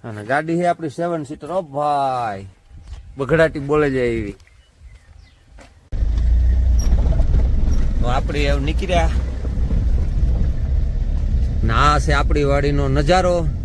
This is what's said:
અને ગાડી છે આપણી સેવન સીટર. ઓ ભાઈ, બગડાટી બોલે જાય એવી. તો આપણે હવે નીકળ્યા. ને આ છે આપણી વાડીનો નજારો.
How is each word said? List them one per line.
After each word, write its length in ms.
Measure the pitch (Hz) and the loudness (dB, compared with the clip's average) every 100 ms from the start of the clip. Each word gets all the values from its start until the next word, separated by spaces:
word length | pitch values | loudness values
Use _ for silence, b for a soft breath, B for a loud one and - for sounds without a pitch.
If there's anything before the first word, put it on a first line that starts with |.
અને 200 | 120 107 | -14 -14
ગાડી 340 | 104 135 156 165 | -4 -4 -2 -2
છે 80 | 175 | -2
આપણી 240 | 170 160 | -2 -6
સેવન 340 | 131 170 170 | -6 -6 -6
સીટર. 240 | 143 147 147 | -8 -14 -8
ઓ 140 | 147 | -8
ભાઈ, 840 | 165 139 147 143 135 127 117 98 98 - _ - - - - - | -6 -6 -2 -2 -2 -4 -6 -8 -14 -20 _ -20 -18 -18 -18 -10
બગડાટી 420 | 131 160 160 151 | -2 2 2 0
બોલે 320 | 139 151 147 | -2 0 2
જાય 140 | 131 123 | 0 0
એવી. 300 | 113 104 101 - - _ _ - - - - - _ _ - - - _ - - - - - - - - - - - - - - - - - - - - - | -2 -6 -10 -20 -20 _ _ -20 -20 -20 -20 -20 _ _ -20 -20 -20 _ -2 0 2 2 4 4 2 4 2 4 4 4 2 4 4 4 2 2 2 2 2
તો 60 | 120 | 0
આપણે 420 | 127 143 147 147 | 0 0 0 0
હવે 120 | 139 | 0
નીકળ્યા. 480 | 139 151 175 175 165 - - - - - - - - - - - - - - - - - - - - - - - - - | 0 -2 0 2 2 0 -4 -6 -4 -2 0 0 2 2 0 0 0 2 0 0 0 0 0 -2 -2 -2 0 0 0 0
ને 100 | 113 | 0
આ 260 | 113 143 147 | 2 2 2
છે 120 | 151 | 0
આપણી 320 | 143 143 151 | 0 0 0
વાડીનો 440 | 143 139 143 143 139 | 2 0 0 0 0
નજારો. 600 | 135 147 180 185 175 160 - | 0 2 2 2 0 -2 -4